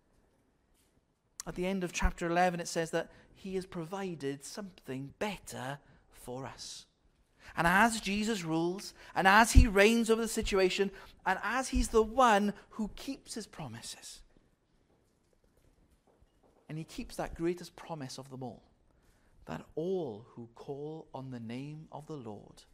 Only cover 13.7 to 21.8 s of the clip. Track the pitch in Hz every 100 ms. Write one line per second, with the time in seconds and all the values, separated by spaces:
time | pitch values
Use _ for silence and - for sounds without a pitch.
13.7 | 113 - - - - - _ _ _ _
14.7 | _ _ _ _ _ _ _ _ _ _
15.7 | _ _ _ _ _ _ _ _ _ -
16.7 | 156 156 - 226 - 156 - 170 175 170
17.7 | - - 156 131 - 135 127 123 - _
18.7 | _ _ _ _ _ _ _ - - -
19.7 | 147 175 185 139 104 127 - 117 - -
20.7 | 139 147 160 - 131 131 120 113 127 143
21.7 | 156